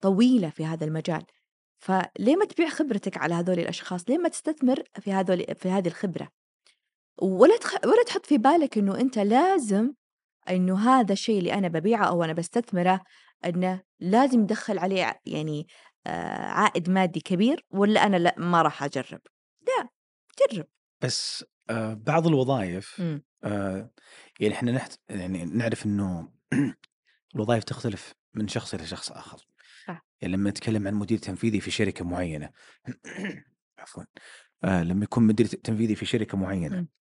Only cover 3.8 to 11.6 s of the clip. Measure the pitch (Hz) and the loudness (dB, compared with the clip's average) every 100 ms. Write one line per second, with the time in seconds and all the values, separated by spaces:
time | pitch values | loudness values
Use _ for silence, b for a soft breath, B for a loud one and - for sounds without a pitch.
3.8 | - 180 175 294 339 - - 311 254 285 | -8 -6 -2 0 0 -2 -6 0 0 0
4.8 | - - 196 190 190 180 - - 185 196 | -4 -10 -2 0 2 0 -2 -4 0 0
5.8 | 175 - 196 160 147 _ _ _ b _ | 0 -4 -6 -6 -10 _ _ _ b _
6.8 | _ _ _ - 190 185 269 466 - 381 | _ _ _ -4 0 8 8 8 2 -2
7.8 | - 440 480 403 - 285 254 339 285 220 | 4 4 4 -2 0 4 6 4 4 2
8.8 | 196 196 262 226 202 240 359 392 226 196 | 0 2 0 0 4 4 4 2 2 0
9.8 | 233 277 _ _ _ _ - 185 180 190 | 0 -4 _ _ _ _ -4 0 2 2
10.8 | 226 262 202 202 - 208 170 - | 4 4 4 0 0 0 0 0